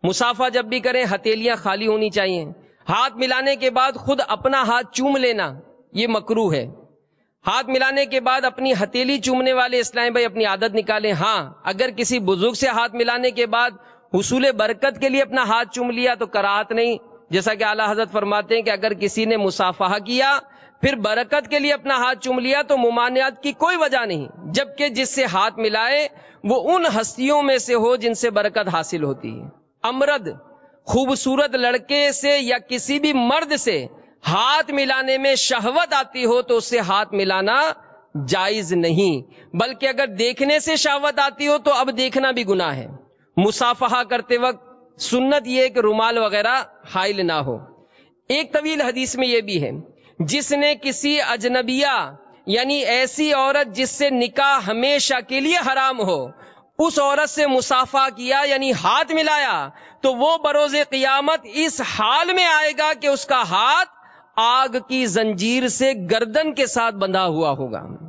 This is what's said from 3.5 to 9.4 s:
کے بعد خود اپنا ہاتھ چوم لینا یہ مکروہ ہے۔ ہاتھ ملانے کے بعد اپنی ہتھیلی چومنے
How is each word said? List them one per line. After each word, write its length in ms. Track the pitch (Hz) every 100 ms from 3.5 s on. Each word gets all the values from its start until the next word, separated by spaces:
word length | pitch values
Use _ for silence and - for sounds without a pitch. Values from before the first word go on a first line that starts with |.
| 269
کے 140 | 262
بعد 220 | 254 262
خود 280 | 247 - 269 -
اپنا 340 | 214 262 269
ہاتھ 260 | 233 240 247
چوم 260 | - 269 277
لینا 360 | 254 220 165 135 - _ _
یہ 160 | 180 226
مکروہ 460 | 220 - 220 214
ہے۔ 140 | 151 120 - - _ _ _ _ _ -
ہاتھ 220 | 226 254
ملانے 360 | 262 262 269 277
کے 140 | 262
بعد 260 | 247 262 254
اپنی 280 | 247 262
ہتھیلی 440 | 226 202 247 254 277
چومنے 360 | 214 254